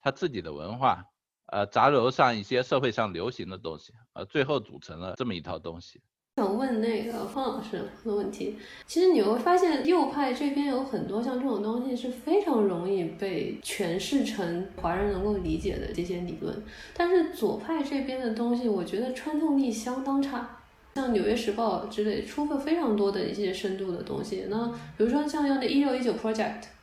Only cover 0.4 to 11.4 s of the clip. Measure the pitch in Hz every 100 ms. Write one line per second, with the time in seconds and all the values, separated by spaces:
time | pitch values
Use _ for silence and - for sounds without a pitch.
0.4 | 80 73 82 117 131 90 87 _ _ _
1.4 | - 101 104 117 127 143 120 127 131 113
2.4 | 101 123 127 139 131 110 110 82 95 -
3.4 | 87 92 85 76 - - _ - 98 156
4.4 | 135 143 104 - - 82 92 - 123 90
5.4 | 78 82 85 85 - - _ _ _ -
6.4 | 202 214 262 226 226 214 226 226 - 277
7.4 | 262 208 214 175 - - 220 208 196 -
8.4 | - - - - - 330 370 294 202 233
9.4 | 349 359 359 277 269 349 277 294 269 247
10.4 | 285 285 285 254 269 196 160 202 247 247